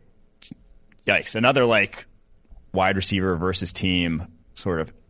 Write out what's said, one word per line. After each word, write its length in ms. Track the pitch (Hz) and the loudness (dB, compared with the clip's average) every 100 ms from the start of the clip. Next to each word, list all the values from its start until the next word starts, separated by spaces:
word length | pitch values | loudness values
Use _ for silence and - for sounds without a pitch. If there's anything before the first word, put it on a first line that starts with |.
| _ _ _ _ - - - - - _ | _ _ _ _ -20 -20 -20 -20 -20 _
yikes. 300 | - 78 - | 0 0 0
Another, 300 | 110 123 135 | 0 2 4
like, 420 | 120 110 98 - - - _ - _ - - | 4 4 2 -4 -20 -20 _ -20 _ -20 -8
wide 220 | 92 92 | 0 2
receiver 400 | 98 - 98 95 | 2 0 0 0
versus 380 | 85 90 92 87 | 0 -2 -2 -4
team 560 | - 95 90 85 80 87 - _ | -4 -2 0 0 -4 -8 -16 _
sort 260 | - 98 82 | -8 -4 -4
of 120 | 80 - | -4 -10